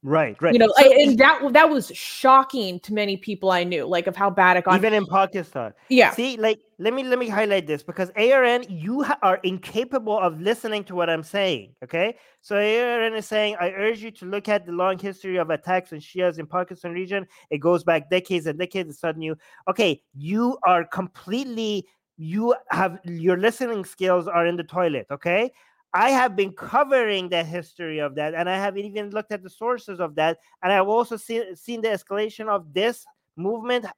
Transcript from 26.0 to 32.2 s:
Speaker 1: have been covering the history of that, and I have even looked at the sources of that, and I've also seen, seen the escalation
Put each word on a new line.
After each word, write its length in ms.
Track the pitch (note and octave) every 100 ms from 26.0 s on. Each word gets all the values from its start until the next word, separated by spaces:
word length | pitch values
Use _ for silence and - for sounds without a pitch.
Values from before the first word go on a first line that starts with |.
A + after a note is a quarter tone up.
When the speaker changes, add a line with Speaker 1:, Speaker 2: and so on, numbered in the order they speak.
| A#3
Speaker 1:
have 260 | C4+ B3 F#3+
been 160 | F#3+
covering 760 | F3+ - A#3+ C#4+ C4+ A3+ G3+ F3+
the 140 | F3
history 560 | E3 F3 D#3+ _ E3+ D#3
of 160 | D3 C3+
that, 180 | D3+
and 160 | E3 F3
I 80 | F#3+
have 220 | G3+ G3
even 320 | G3+ G3+ G#3
looked 200 | G#3 G#3+
at 120 | G#3
the 60 | F#3
sources 500 | _ A#3 B3 - F3+
of 160 | E3+ D3+
that, 240 | D#3+ E3 _ _
and 100 | F#3
I've 140 | G3 F#3+
also 300 | A3 A#3 A3+
seen, 380 | - A3+ G#3 F3
seen 260 | - A#3+
the 80 | A3+
escalation 580 | G3+ - G3